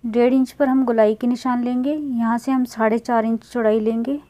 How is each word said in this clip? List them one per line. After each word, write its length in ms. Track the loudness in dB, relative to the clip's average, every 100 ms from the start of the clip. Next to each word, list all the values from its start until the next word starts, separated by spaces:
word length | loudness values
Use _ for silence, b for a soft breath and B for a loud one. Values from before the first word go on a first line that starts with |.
डेढ़ 300 | -2 2 2
इंच 180 | 4 0
पर 160 | 0 0
हम 160 | 2
गोलाई 300 | 2 4 2
के 120 | 2 -2
निशान 380 | -2 -2 -2
लेंगे। 300 | -2 -2 -2
यहाँ 440 | -4 -4 -2 -2 -2
से 140 | -2
हम 120 | -2 -2
साढ़े 320 | 0 0 0
चार 240 | 0 0
इंच 200 | 0 -2
चौड़ाई 360 | -4 -2 2 2
लेंगे। 400 | 0 -2 -4 -6 -8